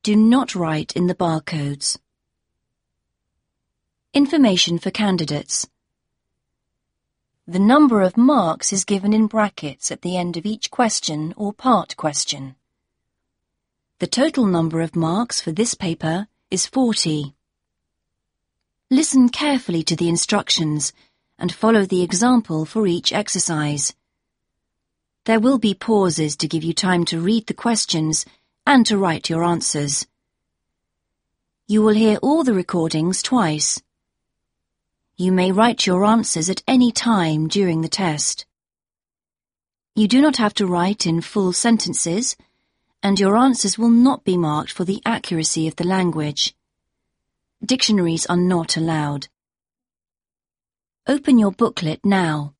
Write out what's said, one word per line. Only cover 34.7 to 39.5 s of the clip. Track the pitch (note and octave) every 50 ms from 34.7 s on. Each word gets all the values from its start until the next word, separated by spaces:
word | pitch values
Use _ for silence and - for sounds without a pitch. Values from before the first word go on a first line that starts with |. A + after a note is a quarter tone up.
| _ _ _ _ _ _ _ _ _
You | - F3+ F#3
may | F#3 F#3 F#3 F#3+
write | F#3 G3 A3+ A#3+ A#3+ - -
your | G3 F3+ F3+ G3+
answers | G#3+ A3+ A#3 G#3+ - - E3 D#3 F#3
at | F3+ - _
any | - C4 B3+ B3 A#3+
time | A3+ - - A#3 A3+ G3 E3+ D#3+ D#3 D3+ D#3
during | D#3 - G3+ G3 F3+ E3 D#3+
the | D#3+ D#3 - - G3
test. | E3+ D3+ D3 - - - - - _ _ _ _ _ _ _ _ _ _ _ _ _ _ _ _ _ _ _ _ _